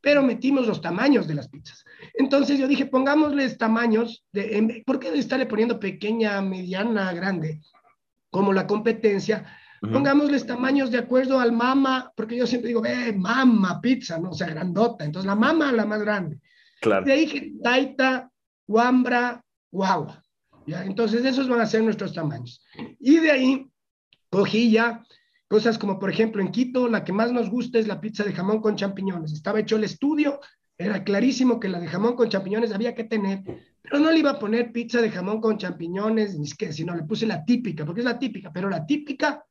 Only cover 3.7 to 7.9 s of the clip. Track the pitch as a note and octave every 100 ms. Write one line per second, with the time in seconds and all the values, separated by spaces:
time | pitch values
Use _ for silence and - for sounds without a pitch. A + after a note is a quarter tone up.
3.7 | A3+ A#3+ G#3+ A#3 - _ G3 G3 G#3 A3
4.7 | A3+ - C4 - C#4+ - C4 B3 G#3+ A#3
5.7 | A3+ G3 D#3+ G#3 A3+ A3 G3 F#3+ F#3 F3+
6.7 | F#3 A3+ G#3+ F#3 E3+ F#3+ F3+ D#3 D#3 _
7.7 | _ _